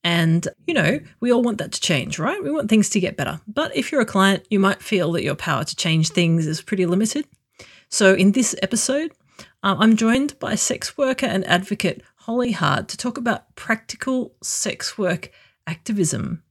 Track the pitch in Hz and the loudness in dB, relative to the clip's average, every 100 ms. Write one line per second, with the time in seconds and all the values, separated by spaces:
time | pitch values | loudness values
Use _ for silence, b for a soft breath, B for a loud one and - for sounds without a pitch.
0 | 170 170 165 165 - - - 311 156 170 | 0 2 4 2 0 -8 -2 0 2 0
1 | B B 247 240 240 208 165 - - 147 | B B 0 2 2 -2 -6 -4 0 0
2 | - 151 175 392 285 302 214 220 202 214 | 0 -4 -4 -4 -4 -4 2 4 4 0
3 | 190 - 131 160 - 214 311 - - 294 | -2 -4 -6 -6 -8 -4 -2 -2 -2 0
4 | 226 196 196 196 - 208 196 - - 202 | 0 4 4 2 0 2 2 0 -2 0
5 | 160 170 - 156 - 139 - - 170 160 | 0 0 -2 -4 -2 -2 -2 -4 0 2
6 | 160 - 170 165 156 156 - 196 175 180 | 2 2 2 2 0 -4 -4 -2 0 2
7 | 214 294 302 _ _ B B B B - | 0 -2 -8 _ _ B B B B 4
8 | 196 196 196 202 226 - 190 233 - 277 | 6 6 6 4 0 0 -2 -2 0 -2
9 | 320 - _ B B B 196 190 220 220 | -2 -10 _ B B B -2 4 4 6
10 | 226 247 285 - - - - - - - | 4 2 0 -4 -4 -2 -2 -2 -6 -2
11 | 262 - 262 190 185 180 190 208 185 - | -2 0 0 -2 0 0 0 -2 -2 -4
12 | - _ - 233 247 180 151 - - - | -14 _ -6 -2 -2 0 0 -2 -4 -8
13 | 247 240 240 208 _ - - 220 - - | -8 -6 -4 -4 _ -20 -6 -6 -6 -10
14 | - 254 233 _ - - 208 - - - | -4 -4 -4 _ -8 -6 -6 -6 -10 -4
15 | 185 175 - b b b - 160 - 202 | -2 -2 -8 b b b -14 -12 -6 0
16 | 160 113 - - _ | 0 0 -4 -8 _